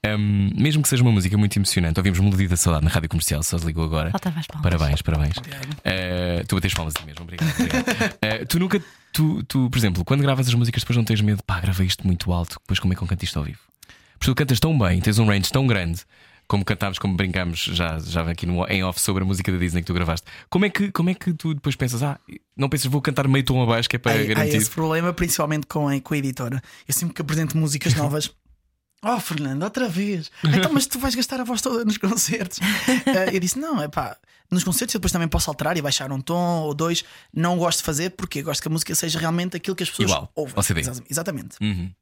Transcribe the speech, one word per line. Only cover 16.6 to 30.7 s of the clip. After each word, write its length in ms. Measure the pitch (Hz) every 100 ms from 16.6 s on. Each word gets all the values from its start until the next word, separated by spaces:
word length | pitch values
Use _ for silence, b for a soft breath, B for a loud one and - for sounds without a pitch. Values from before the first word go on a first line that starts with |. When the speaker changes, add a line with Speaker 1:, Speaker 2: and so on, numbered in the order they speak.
Speaker 1:
cantámos, 360 | 95 104 101 92
como 160 | 101 90
brincámos 440 | 95 90 87 82
já, 380 | 85 87 85 80
já 220 | 85 85 82
aqui 160 | 85 85
no, 200 | 87 90
em 160 | 95
off 160 | 92 87
sobre 220 | - 95
a 20 | 92
música 260 | 95 95
da 60 | 92
Disney 240 | 90 87
que 60 | 85
tu 60 | 87
gravaste. 320 | 85 82 - B B
Como 140 | 180
é 60 | 202
que, 220 | - 202
como 180 | - 170
é 40 | 185
que 180 | -
tu 220 | 160 160 147
depois 200 | 147 131
pensas, 280 | 127 120
ah, 160 | 143 139 - - _ -
não 140 | 135
pensas, 160 | 143 127
vou 160 | 143
cantar 260 | 143 135 135
meio 160 | 135
tom 180 | 131 127
abaixo, 260 | 120 117 120
que 60 | 120
é 40 |
para 120 | 120
Speaker 3:
Ai, 60 | 110
ai, 60 | 107
Speaker 1:
garantir? 300 | 107 - 127
Speaker 3:
esse 120 | 107
problema, 420 | - 160 160 175
principalmente 540 | 170 175 - 151 151 143
com 220 | 156 147
a, 120 | 139
com 140 | -
a 40 | 147
editora. 440 | 135 127 120 131 B B -
Eu 60 |
sempre 220 | 143 170 -
que 60 |
apresento 360 | 147 156 160 160
músicas 360 | 156 143 170
Speaker 1:
<laughs> 40 | 127
Speaker 3:
novas, 340 | 147 147 - _ _ _ _ _ _ _
"Oh, 160 | 208 240
Fernando, 440 | - 156 139 135
outra 260 | 196 214 247
vez. 420 | 170 202 185 151 B
Então, 280 | 156 165 185